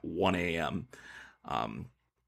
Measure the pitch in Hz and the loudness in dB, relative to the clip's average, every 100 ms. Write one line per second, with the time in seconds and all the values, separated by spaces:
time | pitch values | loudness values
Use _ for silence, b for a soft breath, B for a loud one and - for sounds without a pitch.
0 | 82 82 95 90 87 82 73 82 - B | -2 2 4 4 2 2 0 -2 -6 B
1 | B B B B - 55 57 55 - _ | B B B B -4 0 0 -4 -10 _
2 | _ _ | _ _